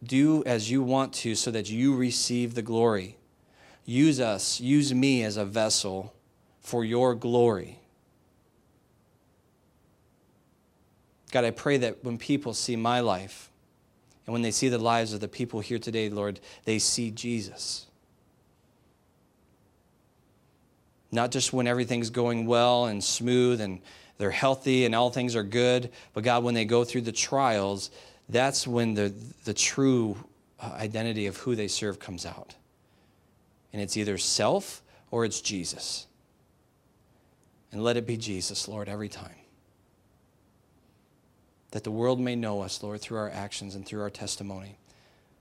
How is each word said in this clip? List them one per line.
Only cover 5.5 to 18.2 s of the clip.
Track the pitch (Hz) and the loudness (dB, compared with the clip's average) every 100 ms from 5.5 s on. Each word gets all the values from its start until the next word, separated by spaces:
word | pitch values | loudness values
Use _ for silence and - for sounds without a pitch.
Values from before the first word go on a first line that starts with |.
| 110 110 - 98 95 104 - _ _ _ _ | 0 2 2 0 -6 -8 -16 _ _ _ _
for | - 120 | -4 -2
your | 113 120 127 | 0 4 4
glory." | 113 123 120 120 98 80 - _ _ _ _ _ _ _ _ _ _ _ _ _ _ _ _ _ _ _ _ _ _ _ _ _ _ _ _ _ _ _ _ _ _ - | 2 2 6 6 4 -4 -16 _ _ _ _ _ _ _ _ _ _ _ _ _ _ _ _ _ _ _ _ _ _ _ _ _ _ _ _ _ _ _ _ _ _ -2
God, | 131 | 2
I | 117 | 2
pray | 113 147 139 | 0 0 2
that | 117 - | 2 -2
when | 127 117 | -6 -6
people | - 143 127 | 0 0 0
see | 104 - 113 | -6 -4 0
my | 117 123 | 2 2
life | 117 92 98 - - _ _ _ _ _ _ _ - | 2 -2 -4 -16 -20 _ _ _ _ _ _ _ -6
and | |
when | 117 | -2
they | 117 | 0
see | - 135 | 2 2
the | 120 | 2
lives | 117 117 110 | 2 2 0
of | 104 | -4
the | 104 | -8
people | - 120 110 | -6 -6 -6
here | 104 117 | -4 -6
today, | 113 113 107 | -4 -2 -2
Lord, | 104 101 92 - - | -2 -4 -6 -14 -10
they | - 110 | -2 0
see | - - 117 | 0 0 -4
Jesus. | 110 120 117 98 - - - - _ _ _ | -6 -4 -4 -6 -10 -8 -8 -12 _ _ _